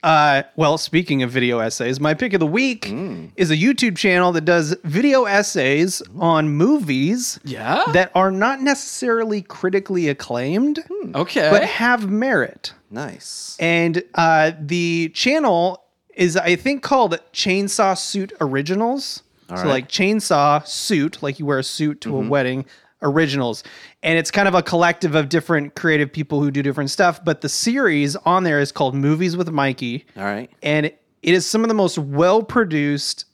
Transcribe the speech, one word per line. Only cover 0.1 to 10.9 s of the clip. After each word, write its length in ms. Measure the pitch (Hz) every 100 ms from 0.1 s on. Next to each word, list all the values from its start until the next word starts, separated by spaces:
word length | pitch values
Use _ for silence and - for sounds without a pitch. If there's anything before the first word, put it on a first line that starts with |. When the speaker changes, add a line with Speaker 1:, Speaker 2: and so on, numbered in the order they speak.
| 156 147 135 - -
Speaker 1:
well, 200 | 151 156
speaking 460 | - 165 175 139
of 60 | 123
video 280 | 127 123 120
essays, 420 | 110 - 120 131
my 120 | 151 156
pick 180 | 247
of 80 | 190
the 60 | 151
week 340 | 214 269 226 -
Speaker 2:
Mm. 440 | 117 185 87 160 -
Speaker 1:
is 120 | 165
a 60 | 156
YouTube 400 | 226 247 240 165
channel 380 | 190 180 180
that 100 | 165
does 320 | 156 175 151 185
video 400 | 160 170 285 262
essays 760 | 214 202 202 180 135 147 185 - 90 135
on 300 | 165 156 151
movies 920 | 147 214 302 160 131 151 247 240 - 143
Speaker 3:
Yeah? 380 | 113 113 226 466
Speaker 1:
that 180 | 180 185
are 160 | 185 190
not 300 | 190 226 269
necessarily 800 | 277 277 - - 247 226 226 208
critically 680 | - - 185 190 196 185 156
acclaimed, 760 | 139 - 120 135 190 285 302 -